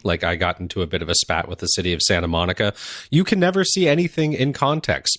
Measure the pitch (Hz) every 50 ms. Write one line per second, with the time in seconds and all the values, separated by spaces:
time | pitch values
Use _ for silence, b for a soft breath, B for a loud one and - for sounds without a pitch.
0 | - 98 85 85 - 85 87 82 90 87 87 - 90 90 - 95 90 80 - 87
1 | 82 80 85 - - - 80 85 - - 87 - - 85 - - 87 90 87 76
2 | - - 98 85 82 85 82 82 87 90 92 - 110 104 - B B B B B
3 | B B 139 160 190 - 226 190 175 180 185 196 185 - - 190 180 151 143 165
4 | 180 165 - 165 156 151 151 - 127 143 135 - 143 139 151 156 - - 82 69
5 | - - -